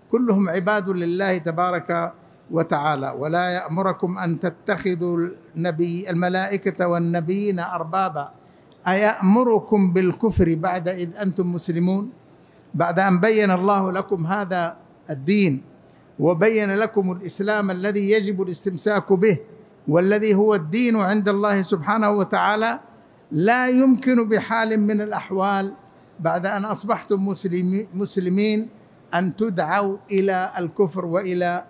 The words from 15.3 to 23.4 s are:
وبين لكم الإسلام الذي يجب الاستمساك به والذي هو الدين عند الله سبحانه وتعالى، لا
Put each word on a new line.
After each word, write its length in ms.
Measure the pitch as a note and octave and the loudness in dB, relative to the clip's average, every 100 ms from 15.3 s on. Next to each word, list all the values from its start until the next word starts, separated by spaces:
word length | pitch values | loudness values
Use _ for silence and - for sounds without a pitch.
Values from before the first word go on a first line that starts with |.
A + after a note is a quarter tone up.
| G#3 F#3+ C3+ - - - _ _ - | 2 2 0 -6 -20 -20 _ _ -2
وبين 560 | D3 F3 G#3+ A3 G#3 G3 | 0 2 2 2 0 0
لكم 360 | A3 G#3+ F#3 | -2 0 -2
الإسلام 600 | F3+ F#3+ - G3+ G#3+ G3+ | -2 -8 -6 -2 0 -2
الذي 400 | F#3 G3+ G#3 G3 | -2 -2 0 2
يجب 300 | A3 G3+ F#3+ | 2 0 -2
الاستمساك 720 | F#3 E3+ G3+ F#3 G#3 G#3 - | -4 -6 -6 -4 -2 0 2
به 240 | F#3 G#3+ F3 - - - _ - | 4 4 2 -2 -20 -20 _ 0
والذي 480 | D#3 F#3 G#3 A3 G3 | 2 4 2 4 4
هو 200 | G#3+ G#3 | 4 2
الدين 400 | D#3 G#3 A#3+ A3+ | 0 0 2 2
عند 340 | F#3+ G#3 G3+ | 2 2 2
الله 320 | G3+ G#3 G3+ | 2 2 2
سبحانه 480 | F#3 F#3+ D3 A3 G#3 | 0 -2 0 0 2
وتعالى، 720 | G#3 F#3 F#3+ F3+ G#3+ A3+ B3 - - - _ - | 2 2 2 2 2 0 -4 -10 -20 -20 _ -8
لا 360 | - | 0